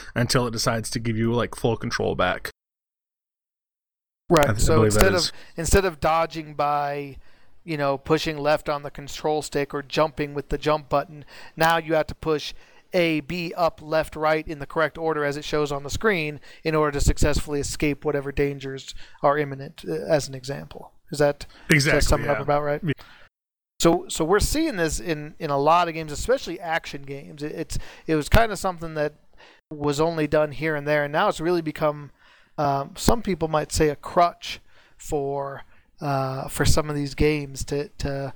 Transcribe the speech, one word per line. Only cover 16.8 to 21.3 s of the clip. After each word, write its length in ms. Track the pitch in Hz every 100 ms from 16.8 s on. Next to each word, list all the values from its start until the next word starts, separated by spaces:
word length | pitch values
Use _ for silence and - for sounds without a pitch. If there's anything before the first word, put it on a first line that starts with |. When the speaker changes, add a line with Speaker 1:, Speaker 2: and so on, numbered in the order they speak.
| 151 139
Speaker 2:
to 60 |
successfully 560 | - - 151 139 - 143
escape 440 | 135 - 147 139
whatever 280 | 151 143 139
dangers 640 | 135 143 139 135 135 - - - -
are 140 | 147 147
imminent, 480 | 143 135 143 - 180
uh, 60 |
as 360 | 156 - 151 135
an 60 |
example. 580 | 131 127 147 156 - - - -
Is 80 | 151
that, 280 | 143